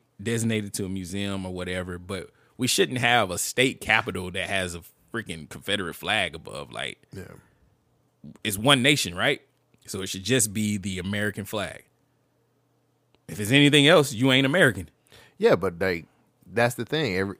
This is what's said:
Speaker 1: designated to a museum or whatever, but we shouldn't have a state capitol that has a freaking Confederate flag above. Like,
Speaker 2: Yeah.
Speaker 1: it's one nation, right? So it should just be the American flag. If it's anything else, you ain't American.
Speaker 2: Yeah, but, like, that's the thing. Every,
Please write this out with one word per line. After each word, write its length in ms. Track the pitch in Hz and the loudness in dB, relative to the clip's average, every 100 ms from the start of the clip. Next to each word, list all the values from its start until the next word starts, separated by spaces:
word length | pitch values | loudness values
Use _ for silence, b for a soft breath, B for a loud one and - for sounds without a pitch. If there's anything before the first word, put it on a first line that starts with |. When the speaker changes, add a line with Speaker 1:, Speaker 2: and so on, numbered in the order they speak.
| _ - | _ -10
Speaker 1:
designated 520 | 104 117 113 110 101 - | -4 -2 0 -2 -4 -6
to 100 | 95 | -6
a 40 | |
museum 560 | 95 87 98 101 98 92 | -6 -6 -6 -4 -6 -6
or 60 | |
whatever, 440 | 90 90 92 90 87 | -8 -6 -6 -6 -10
but 320 | 90 95 - _ b b | -10 -10 -10 _ b b
we 120 | 123 | 0
shouldn't 320 | - 175 127 | 2 2 2
have 320 | 123 120 95 | 4 4 2
a 60 | 85 | -2
state 420 | - - 131 - | -2 2 2 0
capitol 480 | - 110 110 95 90 | 0 2 0 -4 -6
that 160 | 92 87 | -6 -4
has 280 | 98 92 85 | -2 -2 -6
a 60 | - _ _ | -14 _ _
freaking 380 | 117 - 82 73 | -10 -8 -12 -14
Confederate 460 | - 80 101 87 76 | -12 -6 -4 -4 -6
flag 400 | 82 107 90 80 | -2 -2 -2 -6
above. 360 | 50 73 67 | -12 -12 -12
Like, 300 | 55 67 - _ | -10 -10 -12 _
Speaker 2:
Yeah. 120 | 95 - - _ _ _ _ _ _ _ _ 71 - | -18 -16 -18 _ _ _ _ _ _ _ _ -20 -10
Speaker 1:
it's 140 | 110 101 | -6 0
one 240 | 120 139 | 4 4
nation, 320 | 131 147 92 87 | 6 2 0 -2
right? 260 | 123 147 _ _ _ _ - | -2 -2 _ _ _ _ -12
So 140 | 95 | -8
it 40 | 95 | -8
should 160 | 95 | -6
just 300 | 95 131 120 | 0 0 0
be 240 | 101 107 104 | 0 -2 -2
the 220 | 95 92 | -4 -6
American 440 | 92 104 104 98 98 | -4 -4 -4 -6 -8
flag. 400 | 107 90 - _ _ _ _ _ _ _ _ _ _ _ _ _ _ - | -6 -6 -10 _ _ _ _ _ _ _ _ _ _ _ _ _ _ -14
If 120 | - | -6
it's 120 | 101 | 2
anything 360 | 139 143 147 143 | 6 6 8 8
else, 260 | 175 135 | 6 4
you 180 | 104 131 | 2 2
ain't 140 | 131 135 | 4 4
American. 440 | 170 147 95 87 _ _ b b b | 4 4 2 -8 _ _ b b b
Speaker 2:
Yeah, 180 | 220 113 | 2 4
but, 240 | 92 85 | 0 -2
like, 260 | 95 85 - _ _ _ - | -2 -2 -6 _ _ _ -6
that's 240 | 95 120 - | 0 0 0
the 100 | 117 | -4
thing. 300 | 151 135 92 | -2 0 0
Every, 220 | 98 | -2